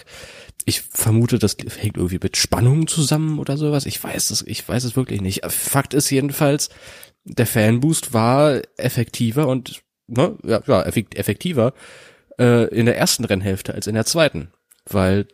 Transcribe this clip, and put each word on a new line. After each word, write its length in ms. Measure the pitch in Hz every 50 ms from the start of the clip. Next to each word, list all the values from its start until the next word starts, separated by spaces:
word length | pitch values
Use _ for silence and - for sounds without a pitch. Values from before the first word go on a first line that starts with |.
| - - - - - - - - - - - - -
Ich 160 | - - -
vermute, 580 | - - - - - 113 107 113 120 117 120
das 200 | 107 - 98 - - - - -
hängt 200 | - - 107 -
irgendwie 220 | 85 90 90 92 87 -
mit 140 | 95 -
Spannungen 500 | - - - - - 117 123 139 160 160
zusammen 520 | 156 - 165 147 123 151 151 156 156 151 147
oder 180 | - - 139
sowas. 280 | 151 151 147 147 143 139
Ich 160 | - - -
weiß 280 | - - - - - -
es, 120 | 107 - -
ich 200 | - - - -
weiß 180 | - 90 120 127
es 100 | 120 -
wirklich 240 | 131 127 - - 101
nicht. 260 | 95 92 101 - - 165
Fakt 420 | - - - - - 139 135 - -
ist 160 | 147 - -
jedenfalls, 600 | 139 135 135 143 139 - 156 139 143 151 - - - - - - - - - - _ _ -
der 200 | - - - 117
Fanboost 680 | - - 117 107 110 117 120 135 160 160 - - - 123
war 480 | 113 110 117 127 139 151 151 135 113 - - _
effektiver 720 | - - 120 - 123 113 - - - 120 113 113 143 156 131
und, 320 | 131 131 - - - - _ _ _ _ _
ne, 300 | - 117 117 151 - - - -
ja, 160 | - 110 101 -
ja, 160 | - 123 92 -
effekt-, 340 | 87 - 117 101 - -
effektiver, 560 | - 101 - 104 - - 180 170 127 110 127 - - - - - - - - - _ _ - - -
äh, 300 | 123 120 120 120 113 - -
in 120 | 113 117
der 120 | 120 -
ersten 280 | - 123 - - - 117
Rennhälfte 480 | - 104 92 95 101 95 95 - - -
als 140 | - -
in 80 | 104 107
der 100 | 110 113
zweiten, 420 | - - 170 160 139 - 82 69 - _ _ _ _ _ _ _
weil 420 | - - 101 92 92 95 101 101 -